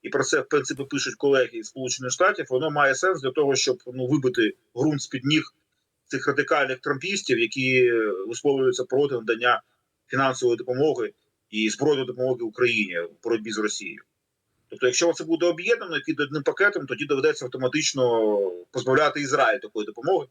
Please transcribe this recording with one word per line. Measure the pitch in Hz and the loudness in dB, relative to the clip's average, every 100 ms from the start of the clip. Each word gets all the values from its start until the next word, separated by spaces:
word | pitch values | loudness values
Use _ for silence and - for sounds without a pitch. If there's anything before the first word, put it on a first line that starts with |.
| - | -2
і | |
про | - | -2
це, | - 151 | 0 0
в | - | 2
принципі, | 147 131 127 139 | 0 0 -8 -6
пишуть | 139 131 - | -4 -4 0
колеги | 143 135 120 117 | 4 4 4 -2
з | 110 | -12
Сполучених | 135 127 - 127 | -10 -6 -6 -6
Штатів, | - 185 202 143 | 2 2 2 -2
воно | 127 156 | 0 0
має | 147 143 127 | 2 2 4
сенс | 185 175 | 0 0
для | 131 | -2
того, | 139 139 131 | 0 2 2
щоб, | 139 127 - | 0 -2 -6
ну, | 127 127 | -6 0
вибити | 147 131 120 107 - _ 120 | 2 2 2 0 0 _ -2
ґрунт | 151 143 | 0 0
з-під | - 135 131 | -6 -6 0
ніг | 156 - _ _ _ _ _ _ | 0 0 _ _ _ _ _ _
цих | 135 143 | -4 -2
радикальних | 143 139 151 131 127 | 0 2 2 0 -4
трампістів, | 151 135 180 196 - 180 | -4 -4 -4 -6 0 0
які | 113 135 131 127 123 117 107 92 101 | 0 -2 0 4 4 4 0 -4 -6
висловлюються | 117 143 139 131 127 | -2 0 2 2 0
проти | 123 131 143 123 | -2 0 0 -2
надання | 110 113 123 113 _ _ _ _ _ | -4 0 0 0 _ _ _ _ _
фінансової | 131 135 131 123 120 | -2 0 0 0 0
допомоги | 123 127 156 123 107 _ _ _ _ | -2 0 0 0 -6 _ _ _ _
і | 107 110 | -2 -2
збройної | - 143 143 127 | 2 0 2 -2
допомоги | 123 127 123 | -2 -2 -2
Україні | 117 107 123 113 98 85 | -4 0 0 2 -2 -4
в | 85 _ | -6 _
боротьбі | 117 113 110 | -2 -2 -2
з | 107 | -4
Росією. | 107 - - - _ _ _ _ _ _ _ | -4 -4 -12 -14 _ _ _ _ _ _ _
Тобто, | 110 127 | 0 0
якщо | 123 170 | 4 2
це | 165 | 0
буде | 160 165 175 | -2 0 0
об'єднано | 165 185 233 190 151 | 0 0 -2 -2 -6
і | |
піде | - 147 | -4 -4
одним | 139 147 | -2 -2
пакетом, | 143 143 196 175 139 | -2 2 2 0 -6
тоді | 127 147 | -8 -2
доведеться | 139 156 143 123 | 2 2 0 -8
автоматично | 131 127 151 147 135 127 113 110 104 95 87 87 | -2 -2 0 -2 2 2 4 4 2 0 -4 -8
позбавляти | 127 120 139 151 151 | -4 2 2 2 0
Ізраїль | 139 139 120 104 | -2 2 2 0
такої | 107 113 107 | -4 -6 -6
допомоги. | 107 143 185 135 | -6 0 0 -2